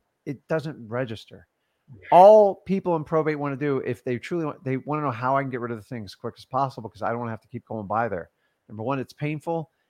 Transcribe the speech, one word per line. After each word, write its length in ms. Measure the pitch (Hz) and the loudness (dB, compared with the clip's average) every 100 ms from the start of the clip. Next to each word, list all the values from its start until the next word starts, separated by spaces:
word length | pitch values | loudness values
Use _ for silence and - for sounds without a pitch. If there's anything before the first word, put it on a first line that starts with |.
| _ _ - | _ _ -12
it 200 | 139 - | -12 -4
doesn't 280 | 160 151 120 113 | -4 -4 -10 -8
register. 580 | 120 131 110 - 92 - _ _ _ - 127 - | -6 -6 -8 -14 -20 -20 _ _ _ -20 -20 4
All 440 | 165 196 214 202 185 - | 10 12 10 8 2 -2
people 280 | 190 180 165 | -2 0 -2
in 80 | |
probate 340 | 151 160 151 147 | 0 0 0 -2
wanna 180 | 143 135 | -4 -4
do, 220 | 147 135 | -2 -2
if 260 | - 120 | -2 -6
they 140 | - 123 | -4 -6
truly 260 | - 175 | -4 -6
want, 180 | 151 - | -6 -6
they 140 | 131 131 | -6 -6
wanna 260 | 127 151 | -4 -4
know 80 | 147 | -4
how 260 | 110 127 139 | -2 0 0
I 60 | |
can 80 | 139 | -2
get 100 | 123 | -6
rid 120 | 120 | -6
of 60 | 117 | -8
the 40 | |
thing 220 | 101 123 | -10 -12
as 100 | 101 | -12
quick 200 | - 120 - | -12 -12 -12
as 60 | |
possible 440 | - 135 135 123 110 | -6 -2 -2 -4 -14
'cause 120 | - | -8
I 80 | 104 | -6
don't 180 | 117 117 | -4 -6
have 120 | 110 | -10
to 80 | _ | _
keep 160 | 117 | -16
going 220 | - 113 95 | -10 -10 -4
by 220 | 104 117 | -2 -2
there. 220 | 92 82 _ _ _ - | -4 -8 _ _ _ -18
Number 140 | 110 | -10
one, 160 | 110 139 | -6 -6
it's 140 | 120 | -8
painful. 580 | - 147 151 170 165 151 _ _ | -8 -8 -6 -6 -6 -8 _ _